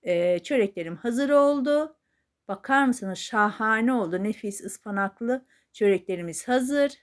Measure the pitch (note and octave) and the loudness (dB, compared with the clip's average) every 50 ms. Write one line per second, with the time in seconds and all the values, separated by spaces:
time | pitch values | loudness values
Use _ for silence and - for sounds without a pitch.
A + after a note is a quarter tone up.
0 | _ - F3+ E3+ F3 F3 F3+ F3 F3 - D4 B3+ G#3 G3 - F3+ E3 E3 E3+ D#3+ | _ -2 0 0 2 2 0 0 -2 0 2 2 2 0 -2 -8 -10 -10 -10 -6
1 | - A#3 A#3 B3 C#4 C#4 C#4+ C#4+ C#4+ C#4+ C#4+ C#4+ B3+ D4 D4 D4 D#4 D#4 - _ | -6 -4 -2 0 0 4 4 6 6 6 4 2 0 2 0 0 0 -2 -8 _
2 | _ _ _ _ _ _ _ _ _ - G3 G3 - - C4+ C#4 C#4 C4 A#3+ B3 | _ _ _ _ _ _ _ _ _ -10 -10 -10 -2 0 2 2 4 2 0 -2
3 | G3+ F#3+ F#3 F3 - - - G#3+ G#3 G#3 - - A3 A3 A3 A3 A3+ B3 C4 A#3+ | -4 -8 -8 -8 -10 -4 0 2 2 2 0 -2 0 0 2 2 2 2 2 2
4 | G3+ E3 E3+ F#3 G3 G#3+ G#3+ - - G#3 G3+ - - G3+ - - _ G#3+ G3+ G3 | 0 -2 -2 -2 -2 -4 -4 -4 -8 -8 -8 -8 -10 -12 -12 -12 _ -8 -4 -2
5 | G3 G3 - _ A#3 A#3 B3+ C4 C4 _ _ _ _ _ _ - G#3+ G3+ G3 F3+ | -2 -4 -4 _ -4 -4 -4 -4 _ _ _ _ _ _ _ 0 2 2 2 2
6 | - - F#3 F3 E3+ E3+ D#3 - - - B3 C4 B3+ B3+ C#4+ C#4+ C#4+ C#4+ C#4 _ | 0 -4 -6 -6 -6 -8 -8 -10 -4 0 0 0 0 0 2 2 0 0 -2 _